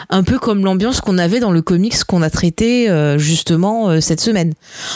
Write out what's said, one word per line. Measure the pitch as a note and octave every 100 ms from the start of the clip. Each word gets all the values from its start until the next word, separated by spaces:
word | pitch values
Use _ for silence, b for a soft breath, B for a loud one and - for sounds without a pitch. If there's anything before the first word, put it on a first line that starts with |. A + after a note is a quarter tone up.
| B
un | F#3+
peu | F#3 B3+
comme | A#3 G3+
l'ambiance | F#3+ F#3+ A3 C4
qu'on | G#3+ F#3
avait | E3+ A#3+
dans | A3+
le | E3
comics | D#3+ F3 G#3+ -
qu'on | - F3+
a | D#3
traité, | - F3 E3 A3+ B3 A3+
euh, | D#3+ D3 D3
justement, | D3+ E3 - E3 G3 A3+ G#3
euh, | D#3+
cette | D#3+ D#3+
semaine. | A#3+ G3+ E3 D#3 B B B